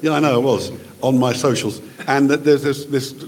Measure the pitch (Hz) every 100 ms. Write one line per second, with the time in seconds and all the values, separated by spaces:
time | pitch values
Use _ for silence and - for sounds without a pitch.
0 | 156 147 151 120 135 107 - - - -
1 | 127 127 127 117 143 113 107 - - -
2 | - 139 139 151 151 143 143 139 147 139
3 | 127 -